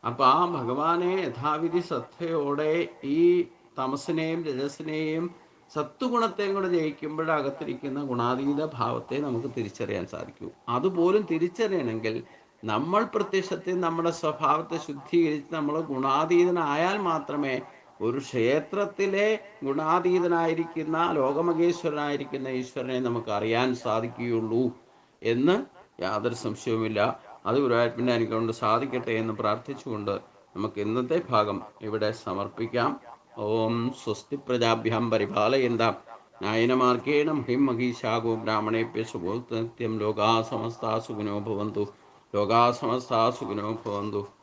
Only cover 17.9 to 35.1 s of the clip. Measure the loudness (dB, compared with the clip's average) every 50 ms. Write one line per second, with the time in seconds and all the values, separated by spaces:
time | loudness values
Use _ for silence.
17.9 | -10 _ -2 -2 -2 -2 -6 -4 0 2 2 4 4 2 0 -2 -2 -2 -2 -4
18.9 | -2 -2 0 0 2 2 2 2 2 0 -4 -14 -14 -8 -4 -2 -2 0 2 2
19.9 | 2 4 4 4 4 4 4 4 2 4 2 2 2 0 -2 -4 -4 -6 -4 -2
20.9 | 0 0 0 2 2 2 2 2 2 2 2 2 2 4 4 2 2 2 -2 -4
21.9 | -2 -2 -2 -2 -2 -4 -4 -6 -6 -6 -4 -2 -2 -4 -4 -4 -6 -6 -6 -2
22.9 | -2 0 0 0 0 -2 -2 -2 -2 0 2 2 2 2 2 2 0 -2 0 0
23.9 | 0 0 0 -2 -6 -4 -2 0 0 0 0 2 2 2 2 0 -2 -6 -20 _
24.9 | _ _ _ _ _ _ 0 0 2 4 4 4 4 4 0 -6 _ -20 -20 _
25.9 | _ -6 -4 -2 -2 0 0 -2 -2 -2 -6 -6 -6 -4 -2 -2 -2 0 0 -2
26.9 | 0 2 2 2 0 -4 -12 -20 -20 -10 _ 0 2 2 2 4 4 4 2 2
27.9 | 0 0 0 0 2 2 0 0 0 -2 0 -2 -2 0 2 2 2 2 0 -2
28.9 | -4 -4 -2 -2 -2 -2 -2 -2 -4 -2 -2 -2 -2 -2 -4 -10 -12 -10 -8 -8
29.9 | -6 -4 -4 -4 -4 -4 -6 -12 _ -20 _ _ _ -6 -6 -4 -4 -4 -4 -2
30.9 | 0 -2 0 0 0 -2 0 2 2 2 2 2 -2 -4 -6 -12 -16 -10 -8 -6
31.9 | -2 0 0 -2 -2 -4 -6 -6 -4 -4 -4 -6 -6 -6 -6 -2 0 0 0 0
32.9 | -2 -6 -12 -18 -20 _ _ _ -10 -6 -2 0 0 0 2 0 0 0 -2 -4
33.9 | -6 -6 -6 -6 -6 -6 -6 _ -10 -10 -4 -2 0 2 4 4 2 2 2 0
34.9 | 0 0 2 2